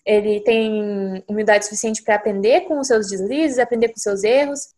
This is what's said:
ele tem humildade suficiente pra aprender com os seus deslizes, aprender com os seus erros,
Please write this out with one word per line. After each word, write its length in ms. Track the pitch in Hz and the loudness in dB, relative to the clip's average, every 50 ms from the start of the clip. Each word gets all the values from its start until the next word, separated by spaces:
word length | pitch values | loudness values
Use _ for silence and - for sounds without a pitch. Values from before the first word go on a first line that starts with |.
| - | -2
ele 360 | - 214 208 208 214 208 208 | 2 2 2 4 2 0 0
tem 800 | 208 - 226 226 220 220 214 214 208 208 202 196 196 190 190 190 - | 2 2 2 2 2 0 -2 -2 -2 -4 -4 -4 -4 -6 -6 -8 -8
humildade 380 | - 208 214 214 208 208 208 202 | -6 -4 -2 2 4 2 2 2
suficiente 400 | - 214 202 - 220 220 - - | -2 -8 -6 -4 -4 -4 -4 0
pra 120 | - 214 | 0 0
aprender 460 | 208 214 220 202 196 196 220 269 359 | 0 0 -2 -2 0 2 4 4 4
com 160 | 359 - 320 285 | 2 0 -4 -2
os 100 | 269 277 | 0 2
seus 200 | 240 220 214 190 | 0 0 0 -2
deslizes, 520 | 196 190 185 202 254 285 320 302 254 247 | -4 -4 -4 -4 -2 0 0 0 2 0
aprender 280 | 240 240 247 226 233 226 | 0 0 0 0 0 0
com 80 | 226 | -2
os 60 | - | -2
seus 240 | - 208 202 196 196 | -4 -4 -2 0 2
erros, 340 | 208 240 269 294 285 285 269 - - _ | 2 4 4 2 0 -2 -8 -10 -14 _